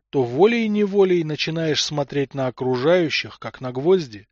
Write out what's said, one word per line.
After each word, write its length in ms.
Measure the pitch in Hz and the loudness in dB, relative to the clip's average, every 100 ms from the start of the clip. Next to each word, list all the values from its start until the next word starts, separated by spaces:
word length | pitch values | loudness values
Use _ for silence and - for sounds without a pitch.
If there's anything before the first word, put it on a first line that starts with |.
| _ | _
то 140 | 143 | -2
волей-неволей 960 | 120 127 208 233 220 208 208 202 190 180 | 0 4 4 4 0 0 0 4 4 4
начинаешь 640 | 156 147 - 160 160 143 | 0 -4 -4 -2 -2 -2
смотреть 500 | - 147 143 143 135 | -2 -4 -4 -4 -4
на 140 | 139 131 | -4 -6
окружающих, 920 | - 127 123 143 180 156 - 107 - | -4 -2 0 2 2 2 -2 -6 -12
как 220 | 113 - | -16 -12
на 100 | 127 | -10
гвозди. 560 | 123 151 190 139 104 101 | -4 2 2 0 -12 -20